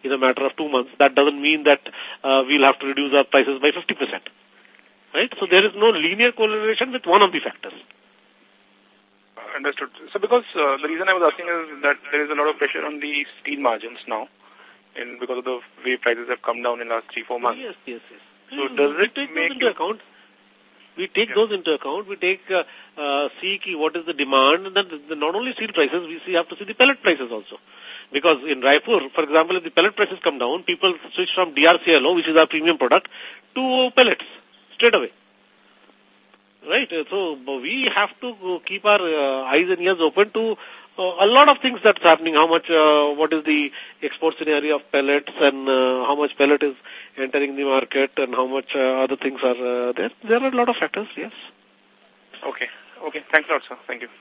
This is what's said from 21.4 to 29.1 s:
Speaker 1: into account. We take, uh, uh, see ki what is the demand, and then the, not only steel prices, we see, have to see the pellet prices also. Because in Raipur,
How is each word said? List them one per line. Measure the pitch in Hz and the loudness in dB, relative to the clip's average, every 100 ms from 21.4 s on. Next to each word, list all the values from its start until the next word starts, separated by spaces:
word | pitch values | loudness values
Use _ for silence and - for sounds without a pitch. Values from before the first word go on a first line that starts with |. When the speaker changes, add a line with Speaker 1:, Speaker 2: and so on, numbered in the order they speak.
| 220 202 | 0 -2
Speaker 1:
into | 165 | -2
account. | 147 139 170 196 | -2 -4 -8 -8
We | |
take, | 196 180 190 - | -6 -4 -4 -2
uh, | 185 151 - - - | -4 -4 -14 -20 -8
uh, | 143 143 143 - | -4 -2 -4 -6
see | 185 196 | -8 -6
ki | 190 | -6
what | 160 156 165 | -4 -4 -4
is | 165 | -8
the | |
demand, | 147 135 135 135 170 190 | -6 0 4 4 4 0
and | 190 | -4
then | 190 156 147 | -4 -10 -12
the, | 156 | -4
not | 151 | -4
only | 185 254 | -2 -6
steel | - 220 | -8 -6
prices, | - 180 175 165 | 0 0 0 -6
we | 165 | -14
see, | - | -4
have | 175 160 | -4 -4
to | 180 | -10
see | |
the | 202 | -14
pellet | 220 262 269 | 2 2 4
prices | 208 147 123 | 0 0 -4
also. | 110 - 107 _ - - - - | -10 -14 -20 _ -20 -20 -20 -8
Because | 143 160 147 147 | 0 2 2 0
in | 135 | 0
Raipur, | 127 147 - 214 135 | 2 2 2 -2 0